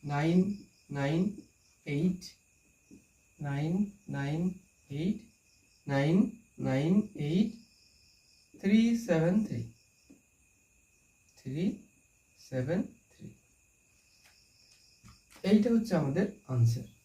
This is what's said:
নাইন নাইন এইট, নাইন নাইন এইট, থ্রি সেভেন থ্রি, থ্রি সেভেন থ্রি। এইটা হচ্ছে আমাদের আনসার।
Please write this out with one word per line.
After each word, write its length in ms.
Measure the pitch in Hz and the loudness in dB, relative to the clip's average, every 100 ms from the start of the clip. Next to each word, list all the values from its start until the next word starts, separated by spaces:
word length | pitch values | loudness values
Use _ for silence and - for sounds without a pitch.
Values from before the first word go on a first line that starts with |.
| 147 | -4
নাইন 260 | 143 160 185 196 202 - _ _ 139 | -2 2 2 2 -4 -14 _ _ -4
নাইন 220 | 139 165 202 - - _ _ _ - | 0 0 -2 -4 -20 _ _ _ -6
এইট, 340 | 143 180 - - - _ _ _ _ _ - _ _ _ _ | 0 0 -2 -10 -20 _ _ _ _ _ -20 _ _ _ _
নাইন 340 | 143 139 156 185 208 - - 139 139 160 185 180 _ _ _ 143 185 - - _ _ _ _ _ - 139 147 185 - - _ - 135 | -6 -4 -2 0 -2 -6 -10 -6 -4 -2 -2 -4 _ _ _ -4 -4 -4 -8 _ _ _ _ _ -2 0 4 4 2 -4 _ -6 -2
নাইন 260 | 131 156 202 - 151 147 | 0 2 2 0 -6 -2
এইট, 220 | 180 226 - - _ _ _ _ _ _ _ _ - | 0 0 -4 -20 _ _ _ _ _ _ _ _ -8
থ্রি 200 | 190 220 233 233 - | 0 2 4 0 2
সেভেন 280 | 160 165 202 214 | 2 4 2 0
থ্রি, 140 | 117 - - _ _ _ - _ _ _ _ _ _ _ _ _ _ _ _ | -6 -8 -14 _ _ _ -20 _ _ _ _ _ _ _ _ _ _ _ _
থ্রি 260 | 127 143 196 - - _ _ _ _ _ - | -10 -2 -2 -4 -16 _ _ _ _ _ -8
সেভেন 320 | 131 123 180 - - _ | -6 -2 -2 -4 -10 _
থ্রি। 160 | _ - - _ _ _ _ _ _ _ _ _ _ _ _ _ _ _ _ - - _ - 185 | _ -20 -20 _ _ _ _ _ _ _ _ _ _ _ _ _ _ _ _ -20 -20 _ -6 4
এইটা 180 | 208 240 | 4 4
হচ্ছে 180 | 233 - 170 | 2 2 0
আমাদের 260 | 139 151 208 - - | 0 0 -2 -6 -4
আনসার। 340 | 127 113 117 - _ | 2 2 2 -8 _